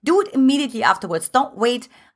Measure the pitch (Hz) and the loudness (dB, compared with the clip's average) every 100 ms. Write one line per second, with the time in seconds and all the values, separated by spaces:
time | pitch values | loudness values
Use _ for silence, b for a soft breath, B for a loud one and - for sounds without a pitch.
0 | - 370 403 269 262 285 285 233 226 190 | 0 0 2 2 2 2 -2 -2 0 0
1 | 185 165 - 254 254 - 233 247 247 b | -2 -6 -2 0 -2 0 -2 -2 -6 b
2 | b | b